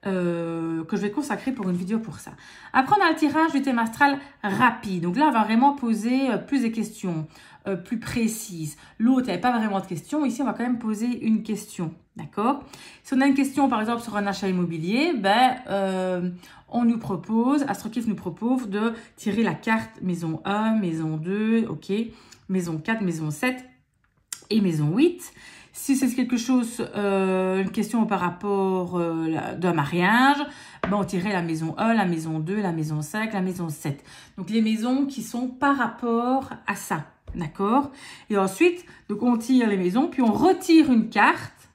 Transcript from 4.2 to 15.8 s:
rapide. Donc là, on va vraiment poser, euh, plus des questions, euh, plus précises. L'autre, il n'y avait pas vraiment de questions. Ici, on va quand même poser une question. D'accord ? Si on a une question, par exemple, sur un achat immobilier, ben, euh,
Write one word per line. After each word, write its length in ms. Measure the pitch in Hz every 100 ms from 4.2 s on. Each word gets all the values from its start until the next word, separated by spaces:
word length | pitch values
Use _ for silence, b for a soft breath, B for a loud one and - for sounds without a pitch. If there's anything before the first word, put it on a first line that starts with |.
| B B
rapide. 640 | 208 190 247 226 214 180
Donc 120 | 175 180
là, 120 | 302
on 40 |
va 120 | 240
vraiment 300 | 208 226 277
poser, 580 | 277 240 208 220 254 269
euh, 60 | 202
plus 240 | - 269
des 80 | 226
questions, 560 | 226 196 - 190 160 156 B B B -
euh, 80 | 190
plus 240 | - 233
précises. 800 | - 247 220 - - 170 156 - B B
L'autre, 280 | 226 262 254
il 0 |
n'y 80 |
avait 80 | 175
pas 140 | 247 240
vraiment 240 | 220 196
de 60 | 190
questions. 400 | 170 - 294 277
Ici, 160 | 220
on 40 | 262
va 80 |
quand 100 | 202
même 160 | 240 240
poser 260 | 220 214 233 240
une 200 | 220 220
question. 500 | - 208 - - 165 - _ -
D'accord ? 480 | 151 - 220 269 B B B B
Si 100 | -
on 80 | 262
a 60 | 277
une 80 | 269
question, 340 | 277 - 277
par 100 | 233
exemple, 220 | 214 233
sur 160 | 233 208
un 80 | 202
achat 220 | 190 196
immobilier, 680 | 185 175 165 165 226 320
ben, 440 | 285 196 214 254 254 -
euh, 600 | 196